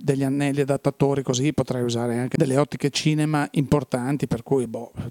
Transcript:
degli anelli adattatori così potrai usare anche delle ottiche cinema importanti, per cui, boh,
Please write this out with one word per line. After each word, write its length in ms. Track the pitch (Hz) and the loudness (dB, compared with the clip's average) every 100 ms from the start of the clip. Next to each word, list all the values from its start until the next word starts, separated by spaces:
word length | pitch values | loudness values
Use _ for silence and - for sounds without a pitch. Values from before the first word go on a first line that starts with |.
degli 220 | 151 135 | 0 0
anelli 380 | 135 143 143 139 | 0 0 0 0
adattatori 600 | 135 139 143 - 139 139 | 0 0 0 2 2 2
così 320 | 131 123 151 | 0 0 0
potrai 300 | 143 131 127 | 0 -2 -2
usare 340 | 120 117 120 120 | -2 0 -2 -2
anche 180 | 127 - | -2 0
delle 220 | 139 131 | 2 2
ottiche 320 | 147 - 143 | 0 -2 -2
cinema 580 | - 156 151 151 151 143 | 0 0 2 0 0 0
importanti, 720 | 160 127 147 127 127 123 147 - | -2 2 0 0 -2 -2 -2 -2
per 160 | 117 | -4
cui, 240 | - 135 113 | 0 0 0
boh, 260 | 117 120 - 120 | -6 -10 -10 -6